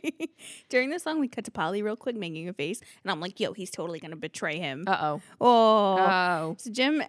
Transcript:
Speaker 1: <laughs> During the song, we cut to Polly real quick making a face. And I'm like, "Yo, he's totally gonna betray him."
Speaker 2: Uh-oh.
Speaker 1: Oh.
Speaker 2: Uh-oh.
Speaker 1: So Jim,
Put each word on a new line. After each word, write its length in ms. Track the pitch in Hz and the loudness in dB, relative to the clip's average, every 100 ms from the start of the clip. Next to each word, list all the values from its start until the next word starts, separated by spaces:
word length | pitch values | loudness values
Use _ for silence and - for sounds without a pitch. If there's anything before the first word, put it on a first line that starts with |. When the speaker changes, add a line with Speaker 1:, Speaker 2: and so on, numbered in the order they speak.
| 294 - 320 | -4 -8 -10
Speaker 1:
<laughs> 360 | _ - - - | _ -20 -20 -4
During 220 | 254 262 | 0 0
the 80 | 339 | -2
song, 220 | 320 320 | -4 -2
we 60 | 262 | -4
cut 180 | - 208 | -6 -10
to 40 | |
Polly 300 | - 160 202 | -4 -2 -2
real 160 | 208 226 | -4 -6
quick 180 | - | -6
making 360 | 233 175 160 170 | -6 -8 -8 -8
a 20 | |
face. 300 | 185 147 226 - - | -6 -6 -6 -12 -12
And 80 | - | -6
I'm 80 | 170 | -6
like, 220 | 175 - | -6 -4
"Yo, 140 | 196 | -4
he's 160 | - 180 | -4 -10
totally 280 | - 170 165 | -8 -8 -8
gonna 160 | 160 | -12
betray 440 | 160 156 - 175 156 | -10 -10 -6 -6 -4
him." 260 | 160 135 180 | -6 -6 -2
Speaker 2:
Uh-oh. 360 | 185 151 147 - - | 0 0 -2 -6 2
Speaker 1:
Oh. 560 | 240 233 220 220 202 190 | 6 8 8 8 6 6
Speaker 2:
Uh-oh. 600 | 190 185 180 170 160 - | 4 4 2 0 -2 -6
Speaker 1:
So 120 | 247 | -6
Jim, 320 | 226 269 302 | 0 2 2